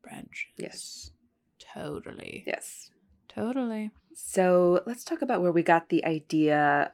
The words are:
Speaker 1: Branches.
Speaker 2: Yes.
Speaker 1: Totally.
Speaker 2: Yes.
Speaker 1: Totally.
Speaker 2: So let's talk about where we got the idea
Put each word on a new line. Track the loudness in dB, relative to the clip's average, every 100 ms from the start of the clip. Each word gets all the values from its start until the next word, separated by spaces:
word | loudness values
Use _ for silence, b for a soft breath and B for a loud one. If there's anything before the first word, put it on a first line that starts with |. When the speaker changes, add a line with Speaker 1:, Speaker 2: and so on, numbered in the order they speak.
Speaker 1:
Branches. | -20 -18 -18 -14 -14 -12
Speaker 2:
Yes. | -14 -14 -16 -16 -18 -20 _ _ _ _ -20
Speaker 1:
Totally. | -14 -10 -10 -12 -16 -14 -12 -8
Speaker 2:
Yes. | -8 -8 -18 -20 _ _ _ -16
Speaker 1:
Totally. | -8 -4 -4 -4 -4 -8 -10 _
Speaker 2:
So | -18 -4 2 6 6 6 4 0
let's | -8
talk | -8 -6
about | -2 0
where | 2
we | 2
got | 4 4 4
the | 0
idea | 0 -4 -2 2 4 4 4 2 0